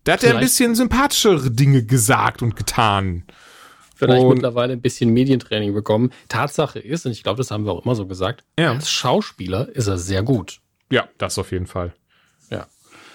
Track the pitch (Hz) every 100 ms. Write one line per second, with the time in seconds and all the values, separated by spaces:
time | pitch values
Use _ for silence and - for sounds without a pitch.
0 | - 170 233 233 247 - 240 226 247 240
1 | 277 - 214 165 127 117 139 135 110 131
2 | 107 117 110 - 120 - - - 110 101
3 | 95 85 - - - - - _ _ -
4 | 127 127 127 127 127 120 123 123 123 -
5 | 117 117 135 127 - 107 104 101 104 110
6 | 127 - - 113 143 - 143 110 104 165
7 | 131 110 - 110 127 104 104 85 120 117
8 | 95 92 95 - _ - 165 123 151 -
9 | 123 175 208 - 92 95 - 139 101 92
10 | 87 95 113 123 90 - _ _ - 123
11 | - - 95 - 92 92 92 95 87 -
12 | _ _ _ _ - - - _ _ -
13 | -